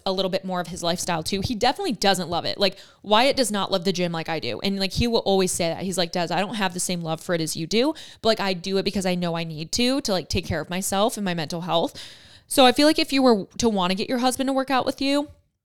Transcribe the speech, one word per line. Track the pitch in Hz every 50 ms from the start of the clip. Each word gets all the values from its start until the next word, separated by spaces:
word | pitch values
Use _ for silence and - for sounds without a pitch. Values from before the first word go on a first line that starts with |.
| -
a | 196
little | 185 190 196 185
bit | 180 185 -
more | 185 185 180
of | 175 165
his | 180 - 170
lifestyle | 170 170 185 - - 175 160 156
too. | - 208 196
He | 190 - 254
definitely | 196 226 247 285 - 403 359 226
doesn't | - - 196 190 175 175 147
love | 170 160 -
it. | 110 -
Like, | - 202 190 - - - - - _
Wyatt | - 196 214 214 254 285 233
does | 262 254 196
not | 208 202 185 -
love | 190 190
the | 165 196
gym | 170 180 180 170
like | 170 160 156 -
I | 165 156
do. | - 120 107 -
And, | - 196 196 196
like, | 196 185
he | - - 240 240
will | 226 220
always | - - 196 190 185 185
say | - - 180 165
that. | 156 -
He's | - 196 180 190
like, | 175 170
"Des, | - 180 170 156
I | 175 165
don't | 202 - 247
have | 208 196 185
the | 175 180
same | - - 180 175
love | 170 160 160 160
for | - - 175
it | 165
as | 160 156 -
you | - 160
do, | 156 196 226 254 302 311 - - - - -
but, | - 226
like, | 220 -
I | 196 196
do | 190 170 165 190 190
it | 196 185
because | 196 - 202 180
I | 185 180
know | 180 175 170 165
I | 165
need | 170 165 160 151 165 -
to, | - - 240 247 269 285
to, | 277 -
like, | 190 175 - -
take | - 202 165
care | 156 190 156
of | 160 -
myself | 175 185 190 - 202 196 208 233 -
and | 214 202
my | 185 175
mental | 170 156 - 180 165
health." | 175 165 160 170 - 294 - - - - - - - - - - _
So | - - 285 254
I | 247
feel | 240 - 294
like | 302 320 -
if | 320 -
you | 269 269
were | 262 254 226 196 180 - - -
to | 240 233
wanna | 214 196 175 180 190
get | 190 - -
your | 262 240
husband | 247 254 247 - 262
to | 262
work | 269 262 262 262
out | 269 254 -
with | - - -
you, | 269 277 277 285 294 294 - _ _ _ _ _